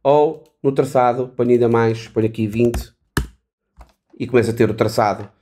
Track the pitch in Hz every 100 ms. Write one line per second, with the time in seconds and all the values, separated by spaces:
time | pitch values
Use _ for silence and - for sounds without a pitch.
0 | 139 147 151 156 _ _ 139 135 135 135
1 | 123 120 127 - 120 120 117 117 113 113
2 | - - 110 113 107 110 120 117 - _
3 | _ - - _ _ _ _ _ - _
4 | _ _ 110 127 107 113 110 101 113 -
5 | 107 95 104 _